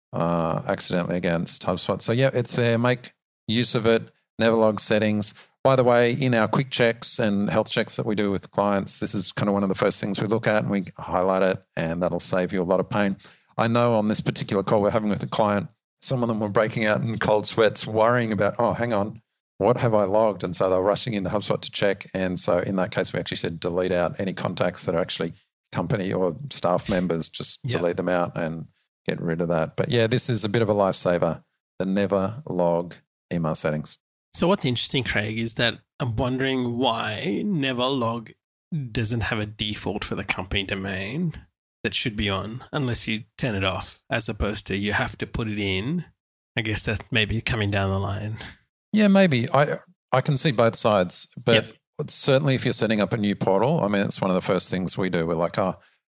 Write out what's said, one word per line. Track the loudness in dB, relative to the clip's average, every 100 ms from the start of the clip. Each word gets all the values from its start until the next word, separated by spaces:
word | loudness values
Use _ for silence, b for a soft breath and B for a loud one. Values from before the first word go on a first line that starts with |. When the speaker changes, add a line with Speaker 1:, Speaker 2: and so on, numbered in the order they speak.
| _
Speaker 1:
uh, | -2 0 0 0 -2 -2
accidentally | -4 -2 -2 0 -2
against | 0 0 -2 -4
HubSpot. | -4 -2 -2 -2
So | 0
yeah, | 2 2
it's | 0 -2 0
there. | 2 2
Make | 2 0 -4 _ _ _ -4
use | 0 0
of | 2 4
it. | 2 0 _ _ 0
Never | 2 4
log | 4 2
settings. | 0 2 2 0 -4 -10 B B
By | 2 4
the |
way, | 6 6 4
in | 2 2
our | 4 4
quick | 2 0
checks | 2 2 2 0 0
and | 2 2 2
health | 0 0
checks | -2 -2 -4
that |
we | -2 0
do | 0
with | -2 -4
clients, | 0 2 0 -2 -4
this | -4
is | -4 -4
kind | -2 0
of |
one | 2
of | 0
the | 2
first | 0 0
things | -4 -2
we | 0
look | 0 2
at, | 0
and | 0
we | -2 -4 -10
highlight | -4 0 2 2
it, | 2 0 -6 -4
and | -4 0
that'll | -2 -2
save | -2 -2 0
you | 0
a |
lot | 0 0
of | 0
pain. | 0 0 -2 B B B B
I | 0
know | 2 2
on | 2 2
this | 0
particular | -2 -4 -2 -2
call | 2 2
we're | 4
having | 2 0
with | -2
a | -2
client, | 0 2 2 -2 _ _ _
some | -4 -2
of | 0
them | -2
were | 0
breaking | 2 2 2
out | 2 2
in | 0 0
cold | 2 2 2
sweats, | 4 4 2 -2
worrying | 2 4 4 2
about, | 2 0 2
"Oh, | 0
hang | 0 0
on, | 0 -2 -6 _ _ _ 0
what | 2 2
have | 4
I | 4
logged?" | 4 4 2 0
And | -4 0
so | 2
they're | 2
rushing | 2 0 -2
into | -4 -2
HubSpot | -2 -2 -4
to | -4
check. | -2 0 -2 -6
And | -4 -2 -2
so | 0 0
in | 0 -2
that | -2
case, | -2 -4
we | -4
actually | -6 -6
said, | -6 -4
"Delete | -4 -2 0
out | 0 0 -2
any | -6
contacts | -4 -4 -2 -2 -2 -2
that | -2
are |
actually | -2 -4 -6 -8 _ _ _
company | -6 -2 -2 -2
or | 0 -2 -2 -8
staff | -4 0 0 0
members, | 0 0 -2 -4
just | -8 -8 -8
Speaker 2:
Yeah. | -4 -2
Speaker 1:
delete | 0 0
them | 0
out | 0 0 -2
and | -6 -6 -12 _ _ _ -8
get | -6
rid | -2 -2
of | 0
that." | 0 -2 -4
But | 0
yeah, | 2 2
this | 0 0
is | -2
a | 0
bit | 0
of | 2
a |
lifesaver, | 2 2 2 0 2 0 -2 _ _ _ -6
the | -2
never | 0 2 0 0 -6 -6
log | 0 2 2 -2 -10 _ _ -6
email | -2 -2
settings. | -2 -2 -4 -6 -14 _ _ _
Speaker 2:
So | -2 0
what's | 2
interesting, | 0 -2 -2 -2
Craig, | 0 -2 -2 -4
is | -4
that | 0 -2 -2 _ -6
I'm | -4 -2
wondering | -2 0 0 0 -2 0
why | 0 0 -4 -4 -4 -2
never | -2 -2 -2 0
log | 0 0 -2 -4 -10 -20 _ _ -10 -8 -4
doesn't | -4 -2 -2
have | -2 -2
a |
default | -4 -6 -6 -4 -4 -6 -6
for |
the | -6
company | -6 -6 -2 -2
domain | -2 -4 -4 -6 -6 -4 -6 -6 -14 _ _ _
that | -6
should | -4 -4 -2
be | -2
on | -2 -4 -10 -8
unless | -4 -2 -2 -2
you | -4 -6 -6
turn | -2
it | 0
off, | -2 -2 -8 -14 -6
as | -4 -2
opposed | -2 -4 -4 -4
to | -2
you | -2
have | -2 -2 -4
to | -6
put | -4 -4
it | -2
in. | -2 -2 -2 -4 -6 _ _ _ _ -6
I |
guess | -2 -2
that | -2 -4 -2
may | 0 0
be | 0
coming | -2 -2 0
down | 0 0
the | 0
line. | -2 -4 -6 -8 B B B _ _
Speaker 1:
Yeah, | 4 6
maybe. | 8 6 4 4
I, | 4 4 0 -8 _ _
I | 0
can | 2 2
see | 2
both | 4 4 4
sides, | 4 4 2 -2 -6 -4
but | 2
Speaker 2:
Yep. | 2 2 -8 _ -10 -6
Speaker 1:
certainly | -2 2 2 4
if | 0
you're | 0
setting | 0 0 2
up | 0
a | 0
new | 0
portal, | 0 2 4 4 2
I | 2
mean, | 0
it's | 0 0
one | 0
of |
the | 0
first | 2 0 0
things | -4 -4 -2
we | -2
do. | 0 0
We're |
like, | 0 -2 0
"Oh, | -2 -4 b b